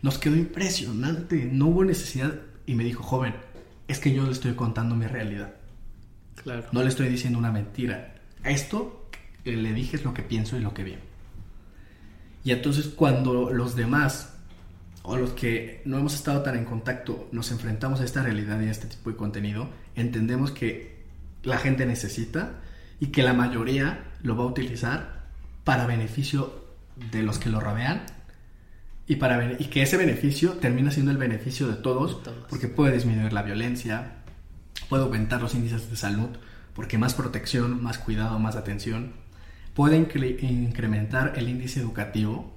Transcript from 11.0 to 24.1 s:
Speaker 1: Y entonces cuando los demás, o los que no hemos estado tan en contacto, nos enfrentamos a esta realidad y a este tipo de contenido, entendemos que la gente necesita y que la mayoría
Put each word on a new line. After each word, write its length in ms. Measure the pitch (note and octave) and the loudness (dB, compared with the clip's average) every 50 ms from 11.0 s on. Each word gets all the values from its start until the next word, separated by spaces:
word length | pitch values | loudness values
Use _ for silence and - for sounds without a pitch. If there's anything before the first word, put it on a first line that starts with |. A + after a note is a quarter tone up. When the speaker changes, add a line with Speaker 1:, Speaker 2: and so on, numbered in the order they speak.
| - - - - - - - - - - - - - - - - - - - - - - - - - - - - - | -14 -16 -18 -18 -18 -16 -14 -14 -14 -14 -16 -16 -18 -18 -20 -20 -20 -20 -20 -20 -20 -20 -20 -20 -20 -20 -18 -6 0
Speaker 1:
Y 80 | C3 | 2
entonces 360 | B2 B2 - D3+ C#3 D3 D3 D3 | 2 2 2 2 2 2 0 -2
cuando 640 | - - D#3+ C#3 C3 B2+ C3 B2+ B2 B2 B2 A#2+ | 2 4 6 6 6 6 4 4 4 4 2 2
los 240 | C3 A#2+ A#2+ B2 A#2+ | 2 2 0 0 0
demás, 580 | B2 A#2 A#2 C3+ D3 D3 C3+ - - - - - - - - - - - - - - - - - - - | 0 2 4 4 4 4 4 2 -2 -8 -12 -14 -16 -16 -16 -18 -18 -18 -20 -18 -18 -18 -18 -18 -14 -8
o 140 | - A2 B2+ | -4 -2 0
los 140 | B2+ B2 | 0 -2
que 500 | B2 - - A#2+ A2+ A2 A2+ A2+ - - - | -2 -2 0 0 0 0 -2 -6 -12 -8 -6
no 120 | C#3+ C3 C3+ | -4 0 0
hemos 160 | C#3 D3 C#3+ | 0 0 0
estado 260 | - - D3 C#3+ C#3 | -2 0 0 0 2
tan 160 | C#3 C#3 B2+ A#2+ | 2 0 0 0
en 80 | A#2 | -2
contacto, 640 | - A#2+ A2+ - C#3 B2+ - - - A2 - - - | -2 -4 -4 -2 -4 -4 -4 -4 -6 -6 -6 -6 -6
nos 200 | - A#2 A#2 - | -4 -4 -4 -2
enfrentamos 500 | A#2+ A2 - A2 A2 G#2+ - C3+ C3+ C3 | -4 -4 -2 -2 -2 -2 0 0 0 0
a 40 | B2+ | 0
esta 180 | A#2+ - C#3 C3 | 0 0 0 0
realidad 360 | B2 G#2+ G#2 G#2 G#2 G#2+ G#2+ | 0 0 0 0 -2 0 0
y 60 | G#2+ A2 | 0 0
a 40 | |
este 160 | G#2+ - - - | -2 -2 -6 -10
tipo 240 | - - - A2+ | -12 -8 -6 -6
de 40 | A2 | -6
contenido, 540 | - G#2+ G#2 G#2 G#2+ G2+ G#2 G#2 G#2+ B2 C#3 - - - - - | -2 -4 -4 -2 -2 -2 -2 -2 -4 -6 -8 -10 -14 -16 -10 -4
entendemos 540 | - A#2 A#2+ A#2+ A2+ A2 A#2 B2 B2+ C#3 C#3 | -2 -2 0 2 2 2 2 2 2 2 0
que 520 | C#3 - A#2+ A2+ - - - - - - - - - - - - - - - | 0 0 -2 -2 -2 -4 -10 -14 -14 -16 -16 -16 -16 -14 -14 -14 -14 -8 -2
la 140 | B2+ B2+ A#2+ | 0 0 2
gente 280 | - C#3 C3 B2+ C3 | 4 2 4 4 2
necesita 680 | B2 A#2+ A#2 - G2 - A#2 A2+ - - D#3 G3+ - - - - - - - - - - - | 2 0 0 -2 -4 -4 -4 -4 -2 -2 -4 -4 -4 -6 -10 -12 -14 -14 -14 -16 -18 -6 -4
y 80 | D3 C#3 | -4 0
que 160 | - D3 C3 | 4 6 6
la 100 | B2+ B2+ | 6 6
mayoría 720 | B2 B2 A#2+ B2 A#2 A2+ B2 C3+ C#3 C#3 D3+ - - - - | 6 4 2 2 0 0 2 2 2 2 0 0 -4 -8 -12